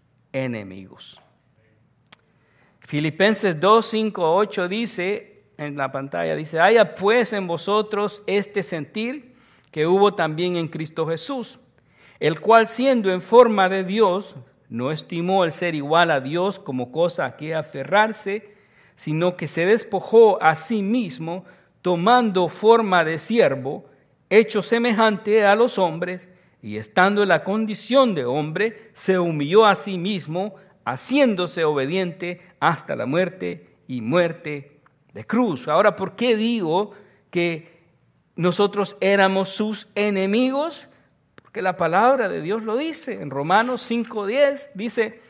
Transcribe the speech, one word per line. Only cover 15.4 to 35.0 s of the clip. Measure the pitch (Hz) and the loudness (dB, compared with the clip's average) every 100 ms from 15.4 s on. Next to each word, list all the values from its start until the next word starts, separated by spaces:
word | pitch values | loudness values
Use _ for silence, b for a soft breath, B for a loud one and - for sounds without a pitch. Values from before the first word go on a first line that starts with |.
el | 175 | 0
ser | - 175 | -2 -4
igual | 156 143 160 170 | -4 0 2 4
a | 143 | 2
Dios | 131 165 190 - | -2 -2 -2 -4
como | - 127 123 | -8 -8 -6
cosa | 156 170 165 139 | -2 -2 -2 -8
a | - | -8
que | 151 160 | -8 -8
aferrarse, | 151 143 135 202 220 220 196 202 - b b b b | -8 -10 0 2 2 -2 -8 -10 -10 b b b b
sino | b - 156 175 180 | b -6 -2 0 -2
que | 156 | -6
se | - 170 | -2 0
despojó | 233 - 190 - 226 220 185 | 0 0 -8 2 6 8 6
a | 160 | 2
sí | 156 - 226 | 2 -2 -4
mismo, | 196 247 196 151 160 180 - b b b | -2 -2 -4 -8 -10 -10 -12 b b b
tomando | - 170 185 247 226 185 175 | -2 0 4 4 4 0 0
forma | - 214 233 214 180 | 2 6 6 6 2
de | 160 160 | 2 -2
siervo, | - 233 170 135 131 160 - b b b - | -2 2 4 2 -6 -10 -12 b b b 2
hecho | 202 220 214 | 4 4 0
semejante | 175 233 240 214 220 202 - 214 | -2 0 0 2 2 2 2 4
a | 202 214 | 4 4
los | 240 - | 2 2
hombres, | 175 160 175 180 - b b b | -2 -2 -6 -8 -14 b b b
y | 107 107 | -10 -10
estando | 110 - 185 202 | -4 2 2 4
en | 202 | 4
la | 160 | 2
condición | 190 214 220 208 - 262 254 | 0 -4 -4 -8 0 2 2
de | 170 | 0
hombre, | 123 139 151 160 214 220 - | -2 -2 -4 -4 -4 -6 -20
se | - - 185 | -8 -2 0
humilló | 175 156 143 196 220 | 0 -2 2 4 6
a | |
sí | 190 202 190 | 4 -2 -6
mismo, | 175 196 139 170 202 - B B | -4 -6 -6 -8 -8 -10 B B
haciéndose | - 127 - 277 269 190 180 - | -8 -8 -2 2 2 2 -4 -2
obediente | 160 147 135 185 180 - 175 175 b b | 0 0 -2 -2 -4 -6 -10 -12 b b
hasta | 151 160 - | -2 -2 -4
la | 135 113 | -6 -2
muerte | 156 185 185 180 170 - _ - | 0 -2 -4 -10 -10 -16 _ -12
y | 127 | -8
muerte | 110 170 170 165 151 147 139 _ _ _ | -2 0 0 -2 -12 -12 -14 _ _ _